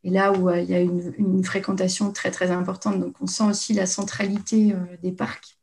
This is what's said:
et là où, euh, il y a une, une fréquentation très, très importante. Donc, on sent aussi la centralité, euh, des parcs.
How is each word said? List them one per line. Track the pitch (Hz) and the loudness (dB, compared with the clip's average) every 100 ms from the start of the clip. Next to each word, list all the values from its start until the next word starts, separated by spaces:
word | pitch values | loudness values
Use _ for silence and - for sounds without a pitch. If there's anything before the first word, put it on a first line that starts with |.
et | 185 | 2
là | 190 196 | 2 4
où, | 196 180 | 4 2
euh, | 175 | 2
il | 175 | 2
y | |
a | 180 | 2
une, | 175 175 175 - | 2 0 -4 -2
une | 196 185 | 2 2
fréquentation | 185 196 196 190 185 - 202 | 2 -2 -2 -2 -2 0 -4
très, | 202 190 | -2 -6
très | - 180 | -2 0
importante. | 180 180 185 214 190 | 0 -2 -4 -2 -2
Donc, | 180 - | -4 -6
on | 185 | -8
sent | - | 0
aussi | 214 202 - | 2 2 0
la | 208 185 | 0 0
centralité, | - 202 - 196 208 - 220 208 | -2 -6 -4 -2 -2 0 4 4
euh, | 185 180 180 | 2 -6 -6
des | 180 | -8
parcs. | 185 - - - _ | -4 -6 -8 -18 _